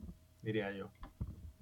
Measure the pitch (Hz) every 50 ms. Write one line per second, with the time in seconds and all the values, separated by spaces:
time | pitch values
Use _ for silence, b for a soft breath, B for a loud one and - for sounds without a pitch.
0 | - - - - - - - - - 110 107 107 101 98 101 98 98 - - -
1 | - - - - - - - - - - - -